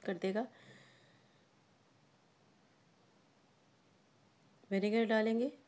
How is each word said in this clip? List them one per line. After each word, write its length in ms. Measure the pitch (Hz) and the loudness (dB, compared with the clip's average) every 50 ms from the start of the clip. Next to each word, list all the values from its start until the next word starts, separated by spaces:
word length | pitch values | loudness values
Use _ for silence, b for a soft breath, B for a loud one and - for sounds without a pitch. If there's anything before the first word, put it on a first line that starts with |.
| - | -8
कर 80 | - 175 175 | -8 -6 -4
देगा। 280 | - 190 190 214 254 254 B B B B B B B B B B B B B B B B B B B B _ _ _ _ _ _ _ _ _ _ _ _ _ _ _ _ _ _ _ _ _ _ _ _ _ _ _ _ _ _ _ _ _ _ _ _ _ _ _ _ _ _ _ _ _ _ _ _ _ _ _ _ _ _ _ - _ _ _ - - - - - | -4 -2 -2 -2 -4 -6 B B B B B B B B B B B B B B B B B B B B _ _ _ _ _ _ _ _ _ _ _ _ _ _ _ _ _ _ _ _ _ _ _ _ _ _ _ _ _ _ _ _ _ _ _ _ _ _ _ _ _ _ _ _ _ _ _ _ _ _ _ _ _ _ _ -20 _ _ _ -20 -20 -20 -8 -2
vinegar 340 | 196 196 185 208 214 226 226 | -2 0 0 2 2 2 2
डालेंगे 440 | 214 220 220 214 226 226 226 247 285 - - - | 4 2 2 2 2 2 0 0 -2 -4 -8 -20